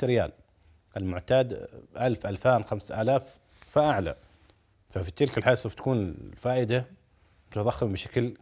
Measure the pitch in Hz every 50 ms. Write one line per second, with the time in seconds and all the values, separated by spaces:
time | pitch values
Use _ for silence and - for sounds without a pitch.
0 | - 127 123 113 92 76 - - _ _ _ _ _ _ _ _ _ _ - 101
1 | 95 92 90 90 - - 127 131 131 120 104 - - - - 120 - - - -
2 | 120 131 117 107 - 104 101 90 - 127 127 117 107 - 120 104 - - - 110
3 | 110 120 135 131 - - - - _ _ _ _ - - - 147 151 151 135 101
4 | 92 82 71 - - - _ _ _ - _ _ _ _ _ _ _ - - 101
5 | 92 87 - - 147 139 - 117 104 127 127 - - 110 - - - 135 131 117
6 | 101 90 76 - - - - - - 123 127 127 123 107 120 127 123 - - -
7 | _ _ _ _ _ _ _ _ _ _ - 107 104 113 - - 127 110 98 95
8 | - - - 127 120 123 - -